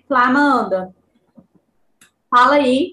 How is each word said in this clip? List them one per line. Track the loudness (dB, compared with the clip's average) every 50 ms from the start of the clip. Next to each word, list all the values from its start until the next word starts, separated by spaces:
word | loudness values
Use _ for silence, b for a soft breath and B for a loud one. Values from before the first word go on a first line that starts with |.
| _
Falou, | -4 -2 0 0
"Amanda, | 0 0 0 0 0 0 -2 -2 -4 -4 -6 -6 -8 -14 _ _ _ _ _ _ _ _ -20 -20 _ _ _ _ _ _ _ _ _ _ _ _ _ _ _ _ _
fala | 0 2 2 2 2
aí | 2 2 0 0 0 -2 -4